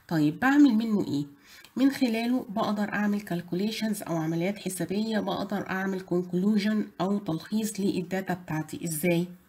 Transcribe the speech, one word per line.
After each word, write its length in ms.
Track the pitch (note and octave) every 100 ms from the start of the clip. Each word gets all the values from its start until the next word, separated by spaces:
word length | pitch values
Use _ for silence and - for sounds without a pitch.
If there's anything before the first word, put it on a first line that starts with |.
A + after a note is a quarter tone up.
| -
طيب 320 | D#3 D3+ E3
بعمل 340 | B3+ C#4+ C#4+
منه 320 | A3 A#3 G#3 -
ايه؟ 180 | C#3+ D3 - - - - -
من 160 | C4+
خلاله 540 | C4+ B3 A3+ A#3 B3+ -
بقدر 440 | G3+ G#3+ G#3 G3+
اعمل 280 | - G#3 G3+
calculations 840 | - F3 E3+ F3 G#3+ A3 A3 G3+
او 140 | - E3
عمليات 420 | D#3+ E3 F3+ G3+
حسابية، 600 | F#3 F#3 E3 G3 A3 G#3+
بقدر 500 | G3 - G3+ G3+ -
اعمل 320 | F#3+ G3 F#3
conclusion 840 | F#3 F3+ F3+ F3+ G3 G#3+ G#3 G#3+ - -
او 160 | F#3 G3+
تلخيص 600 | G#3 D#3+ - G#3+ G#3+ G3
للداتا 540 | F#3+ - E3+ F#3 G3
بتاعتي. 520 | F3 - D#3 D3+ D3 E3+
ازاي؟ 420 | D#3 F3+ E3+ F3+ -